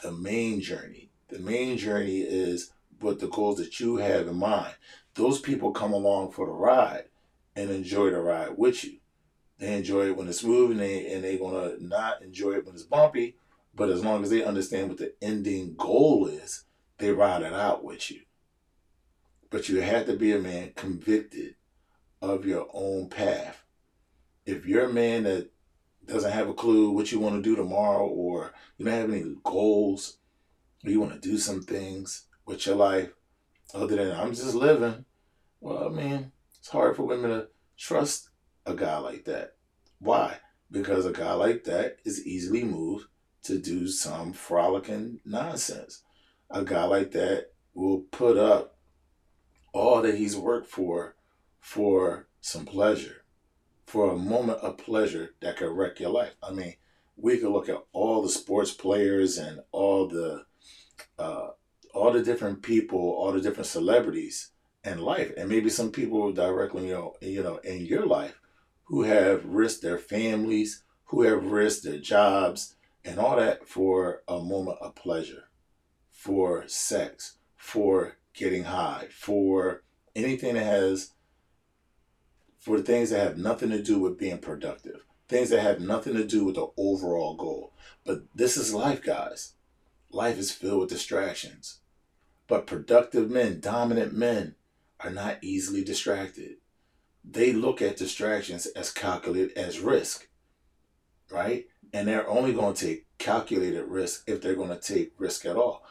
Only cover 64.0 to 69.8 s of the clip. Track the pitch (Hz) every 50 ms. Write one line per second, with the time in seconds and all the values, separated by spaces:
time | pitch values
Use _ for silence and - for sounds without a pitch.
64 | - - - 165 - - - - - - _ _ _ _ _ _ - - - -
65 | - - - - - - - - 87 98 107 113 107 113 - - 113 110 - -
66 | 123 107 110 107 104 101 92 90 87 92 92 92 95 95 - 95 92 92 92 90
67 | 85 80 - - 95 95 95 101 92 87 82 - - 95 92 90 85 82 - -
68 | 214 175 - - - - - _ _ _ _ _ _ _ _ _ _ - - -
69 | 107 110 107 104 92 98 98 - - - 92 104 113 113 - -